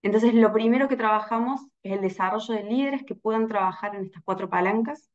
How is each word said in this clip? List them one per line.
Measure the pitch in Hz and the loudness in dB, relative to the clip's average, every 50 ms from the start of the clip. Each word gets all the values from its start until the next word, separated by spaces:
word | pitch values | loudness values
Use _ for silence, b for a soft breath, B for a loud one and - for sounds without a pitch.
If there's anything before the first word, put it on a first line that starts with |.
| - | -2
Entonces, | 202 202 220 226 233 220 | 2 2 4 4 6 6
lo | 226 220 214 214 | 6 6 6 4
primero | 220 226 226 240 262 277 269 | 2 2 2 2 2 2 0
que | 262 | 0
trabajamos | 233 226 220 214 214 214 - 233 226 233 247 269 277 - - _ _ _ | 0 0 0 0 0 0 -2 -4 -2 -2 -2 -4 -6 -8 -14 _ _ _
es | 196 196 | -6 -6
el | 196 | -2
desarrollo | 196 190 185 - 185 185 208 220 220 - 226 | -2 -4 -2 -2 -2 -2 -2 -4 -4 -4 -4
de | 208 202 | -4 -4
líderes | 208 226 254 277 277 277 269 269 | -2 -2 -2 0 -2 -2 -6 -6
que | - - | -8 -12
puedan | - _ 220 220 226 220 220 | -6 _ -2 0 0 0 0
trabajar | 220 208 190 180 175 - - 208 202 | 0 0 0 -2 -2 -4 -8 -8 -6
en | 202 190 | -8 -10
estas | 190 - 170 - | -10 -10 -14 -6
cuatro | - 190 185 190 175 | -6 -4 -4 -4 -4
palancas. | 175 180 180 190 208 226 226 254 294 311 _ _ _ | -2 0 0 2 2 0 0 -2 -4 -10 _ _ _